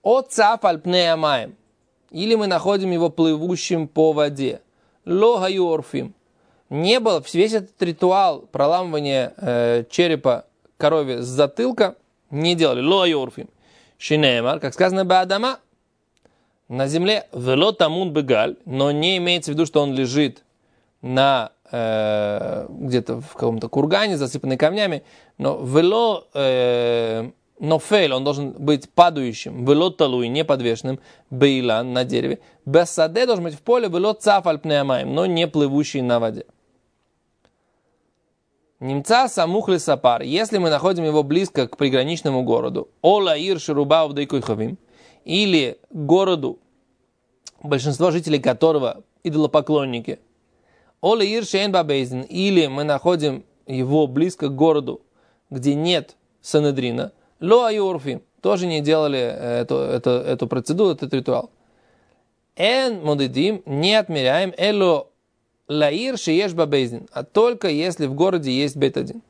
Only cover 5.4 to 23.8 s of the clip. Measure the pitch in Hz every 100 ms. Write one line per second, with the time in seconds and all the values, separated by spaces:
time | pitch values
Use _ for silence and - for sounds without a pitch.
5.4 | 190 196 175 160 - 135 127 - _ _
6.4 | _ _ _ 143 175 247 226 170 139 170
7.4 | 214 220 190 _ 175 160 180 190 190 143
8.4 | - 135 143 175 180 151 143 135 123 -
9.4 | 156 120 120 117 113 - 175 151 135 117
10.4 | - _ _ _ 147 156 139 120 123 127
11.4 | 143 - 247 240 196 - _ _ _ 143
12.4 | 170 170 156 123 139 196 180 151 123 -
13.4 | - _ _ _ _ _ - 151 147 120
14.4 | 117 156 139 - 185 190 185 185 185 196
15.4 | 247 262 _ _ _ _ _ _ _ _
16.4 | _ _ _ 127 139 160 185 214 - 123
17.4 | 123 135 196 220 160 170 190 151 135 113
18.4 | 127 - 180 131 139 147 170 185 175 175
19.4 | 151 147 165 151 143 131 127 139 143 120
20.4 | _ _ _ _ _ _ 127 127 139 131
21.4 | 110 _ _ 123 113 110 107 107 104 104
22.4 | - - - - 131 123 - 117 143 -
23.4 | 117 113 113 151